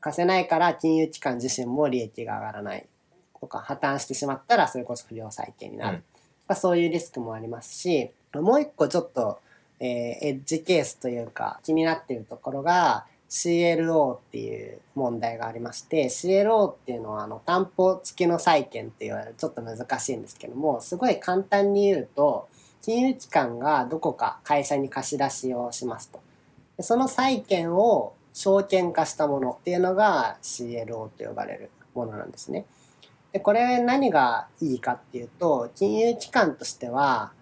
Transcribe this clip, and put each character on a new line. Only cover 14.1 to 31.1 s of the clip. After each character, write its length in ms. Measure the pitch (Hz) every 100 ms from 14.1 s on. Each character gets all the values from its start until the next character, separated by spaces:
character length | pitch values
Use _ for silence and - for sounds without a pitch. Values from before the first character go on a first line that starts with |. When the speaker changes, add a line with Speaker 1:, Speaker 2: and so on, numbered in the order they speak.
| 123
Speaker 1:
ー 20 |
っ 20 | _
て 80 | 117
い 340 | 107 110 110
う 80 | 110 _ -
問 240 | 127 120
題 180 | 117 117
が 80 | 113
あ 60 |
り 80 | 117
ま 120 | 120
し 120 | -
て、 260 | - 160 131
シ 200 | - 170
ー 20 |
エ 120 | 190
ル 120 | 202 220
オ 120 | 196
ー 40 |
っ 40 | -
て 160 | -
い 60 | 120
う 40 |
の 80 | 113
は、 120 | 107
あ 40 | 107
の、 120 | 110 -
担 240 | 180 185 -
保 240 | 190 185
付 220 | - - 175
き 20 |
の 120 | 170
債 260 | 180 160 135
券 220 | 117 113
っ 20 |
て 160 | - 110
言 80 |
わ 60 | 104
れ 80 | 107
る、 80 | 117
ち 80 | -
ょ 40 |
っ 40 |
と 80 | -
難 380 | 113 110 127 123
し 140 | -
い 20 | 117
ん 80 |
で 40 | -
す 80 | -
け 120 | 117
ど 80 | 120
も、 260 | 151 123
す 140 | - 180
ご 120 | 254
い 120 | 202
簡 240 | - 185
単 280 | 196 202 202
に 140 | 202 202
言 160 | 185
う 80 | - -
と、 320 | 147 120 - - - -
金 260 | - 233 262
融 60 |
機 160 | 262 -
関 300 | 165 127 117
が 260 | 135 147 123
ど 140 | 160
こ 140 | 160
か 260 | - 110 -
会 220 | - 147 139
社 120 | 143
に 120 | 135
貸 200 | - 131
し 80 | 143
出 100 | 135
し 240 | - 131
を 180 | 123 120
し 140 | - 123
ま 140 | 113
す 100 | -
と。 100 | - _ _ _ _ _ -
で、 40 |
そ 140 | 180 233
の 120 | 262
債 340 | - 262 254
券 320 | 208 190 165 175
を 380 | 226 185 104 - _
証 300 | - 202 196
券 280 | 196 190 175
化 120 | 165 156
し 80 |
た 140 | - 151
も 120 | 139
の 180 | 127 -
っ 20 |
て 60 | -
い 60 | 180
う 40 |
の 140 | 180
が 460 | 185 214 165 113 -
シ 220 | - -
ー 160 | 120 120
エ 60 | 113
ル 120 | 113
オ 120 | 110